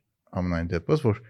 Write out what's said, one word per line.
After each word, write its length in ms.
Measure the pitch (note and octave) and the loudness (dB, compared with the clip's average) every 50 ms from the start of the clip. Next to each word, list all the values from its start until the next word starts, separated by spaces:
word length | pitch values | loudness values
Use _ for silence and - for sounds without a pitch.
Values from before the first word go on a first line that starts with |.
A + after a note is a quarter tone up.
| _ _ _ _ _ _ | _ _ _ _ _ _
համենայն 380 | - F#2+ F2+ F2+ E2+ E2 E2+ E2+ | -4 -2 -2 0 0 -2 -2 -2
դեպս, 320 | F2+ E2 - - D#3 D3+ | -2 -2 0 0 0 2
որ 180 | - A2 G2+ - - | 2 2 0 0 -4